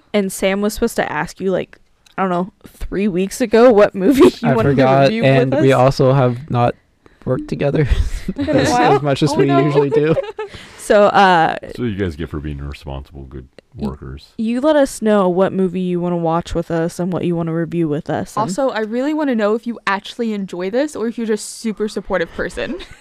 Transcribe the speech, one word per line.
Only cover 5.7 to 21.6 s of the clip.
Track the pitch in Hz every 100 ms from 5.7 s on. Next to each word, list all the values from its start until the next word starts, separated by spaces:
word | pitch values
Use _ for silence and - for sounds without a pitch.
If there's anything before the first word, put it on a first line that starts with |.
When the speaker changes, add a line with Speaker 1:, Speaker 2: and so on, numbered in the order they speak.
Speaker 1:
us. | 131
Speaker 2:
also | 127 - 131
have | 135 123 120 139
not | 120 120 - _ _ _ _ -
worked | 131 302
together | 143 143 156 143 - -
<laughs> | - - -
Speaker 1:
Been | 285
a | 277
Speaker 2:
as, | 262
Speaker 1:
while. | 247 240 403
Speaker 2:
as |
much | 147 139
as | 151
Speaker 3:
Oh, | -
Speaker 2:
we | 139
Speaker 3:
no. | 139
Speaker 2:
usually | 147 143 143
do. | 147 151 160
Speaker 1:
<laughs> | 415 - 415 - - -
So, | - 214
uh, | 208 - 190 170 160 -
Speaker 4:
That's | - -
what | 120
you | 95
guys | 95 76
get | 80
for | 78
being | 73 71 71
responsible, | 71 69 69 69 69 67
good | 67 64 _ _ 120
Speaker 1:
y- | -
Speaker 4:
workers. | - 67 71 - -
Speaker 1:
you | 226 240
let | 294 302
us | 269 -
know | 220 208 185
what | 175 190
movie | 190 190 180
you | 180 175
wanna | 175 175
watch | 165 165 - 165
with | 170
us | 165 165 -
and | 175
what | 175 175
you | 170
wanna | 165
review | 165 165 170 165
with | 151 -
us. | 131 180 -
And |
Speaker 3:
Also, | 220 196 269
I | 214
really | 214 240 277
wanna | 311 285 226
know | 208
if | 220 240
you | 220 -
actually | 196 - - 233
enjoy | 208 196 175 185
this | 240 302 -
or | 226
if | 233
you're | 220
just | 214 -
super | -